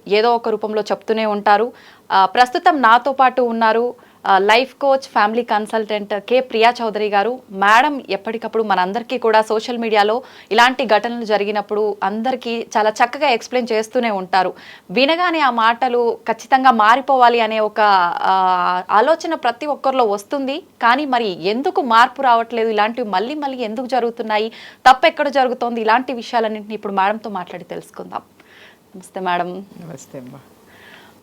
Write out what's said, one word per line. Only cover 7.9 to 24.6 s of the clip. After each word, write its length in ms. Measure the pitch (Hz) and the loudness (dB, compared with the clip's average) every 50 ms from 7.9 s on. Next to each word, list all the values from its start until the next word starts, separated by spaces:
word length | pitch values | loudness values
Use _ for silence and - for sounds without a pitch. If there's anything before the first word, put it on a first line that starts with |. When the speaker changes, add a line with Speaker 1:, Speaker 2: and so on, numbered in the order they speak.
| 294 - - - | 0 -4 -6 -6
Speaker 1:
ఎప్పటికప్పుడు 520 | 190 190 - - 220 233 - 220 - 220 226 | -6 -6 -4 -6 -8 -8 -8 -6 -2 -2 0
మనందరికీ 560 | 214 190 185 180 185 196 233 233 - 262 247 | 0 0 0 0 -2 -2 -6 -6 -6 -8 -2
కూడా 240 | - 226 220 220 214 | -2 2 4 4 2
సోషల్ 360 | 220 220 220 220 - 247 233 | 2 -2 -4 -2 -4 -6 -6
మీడియాలో 440 | 233 226 214 214 202 208 214 240 269 - - - - _ 190 | -4 0 2 2 2 2 0 -2 -4 -10 -20 -20 -10 _ 2
ఇలాంటి 340 | 214 208 269 262 - 277 | 4 4 4 4 0 0
ఘటనలు 380 | 214 220 208 202 240 233 240 233 | 2 2 2 2 -2 -8 -8 -4
జరిగినప్పుడు 720 | 208 214 202 202 202 214 208 202 - 214 208 214 214 202 - - | -2 0 0 0 -2 -4 -4 -4 -4 -4 -2 -2 -2 -2 -4 -4
అందరికీ 640 | 190 202 220 226 262 262 247 247 233 233 233 - - - | -6 -4 -4 -4 -4 -4 -4 -6 -6 -6 -6 -8 -4 -2
చాలా 140 | 226 214 214 | 0 0 0
చక్కగా 380 | 220 - 247 240 247 285 294 285 | 0 0 -2 -2 -2 -4 -2 0
ఎక్స్‌ప్లెయిన్ 440 | 247 226 - - - 247 240 226 226 | 0 -2 -4 -6 -6 -6 -4 -2 -4
చేస్తూనే 380 | 214 220 220 - 254 233 233 | -4 -4 -2 -4 -4 -2 -2
ఉంటారు. 440 | 208 196 185 180 - 190 180 180 - - - - - - _ _ | -4 -4 -6 -2 0 0 0 0 -4 -10 -18 -20 -20 -20 _ _
వినగానే 500 | 180 208 254 277 320 330 359 359 330 320 | 0 0 2 2 2 0 0 -2 0 0
ఆ 100 | 294 262 | 0 0
మాటలు 680 | 240 233 220 226 233 233 - 254 240 240 240 233 - - - - | 0 2 0 0 0 0 -2 -2 0 0 0 0 -2 -4 -6 -6
ఖచ్చితంగా 420 | 220 - - - - 262 262 262 | -6 -6 -4 0 0 2 4 4
మారిపోవాలి 720 | 240 226 214 214 233 269 262 - 277 262 247 240 240 233 | 4 4 4 4 4 2 2 0 2 4 4 4 4 4
అనే 200 | 226 214 220 220 | 0 0 0 -2
ఒక, 200 | 214 214 214 - | -2 -2 0 2
ఆ, 1000 | 214 208 202 190 175 175 - - - - 190 190 190 185 185 180 175 180 180 180 190 - | 2 4 4 4 2 2 -2 -2 0 0 2 2 2 2 2 2 0 0 -2 -2 -4 0
ఆలోచన 440 | - 202 233 277 320 320 - 339 330 | 2 2 4 4 2 0 -2 -6 -8
ప్రతి 320 | 294 - 247 233 - 302 | -4 -4 -4 -4 -4 -6
ఒక్కరిలో 380 | 302 277 233 - 269 262 262 247 | -6 -6 -4 -2 -2 2 2 2
వస్తుంది. 560 | 214 202 208 208 _ - 285 277 254 269 320 | 2 2 -4 -6 _ -6 -6 -4 -4 -6 -8
కానీ 440 | 381 _ _ _ - 233 233 262 302 | -10 _ _ _ 2 2 2 2 0
మరి 400 | 285 254 240 240 214 180 151 156 | -2 -2 -2 -2 -2 -6 -4 -4
ఎందుకు 360 | 185 214 240 277 381 370 392 | -4 -2 -2 -2 -2 -2 -2
మార్పు 420 | 339 247 226 226 240 254 247 - 269 | -2 2 4 4 4 4 2 -2 2
రావట్లేదు? 460 | 254 233 233 226 226 240 233 220 226 | 2 2 2 2 -2 -4 -2 -2 0
ఇలాంటివి 400 | 220 208 208 220 233 262 247 208 | 0 0 0 -2 -2 -6 -6 -4
మళ్ళీ 260 | 196 185 202 240 302 | -2 -4 -4 -4 -6
మళ్ళీ 240 | 311 285 277 262 247 | -8 -8 -8 -6 -6
ఎందుకు 280 | 254 214 220 226 262 | -8 -8 -6 -8 -8
జరుగుతున్నాయి? 640 | 247 262 247 226 240 226 - 233 220 214 214 220 226 226 - | -4 -2 -2 -2 -2 -4 -6 -6 -4 -2 -2 -2 -4 -8 -12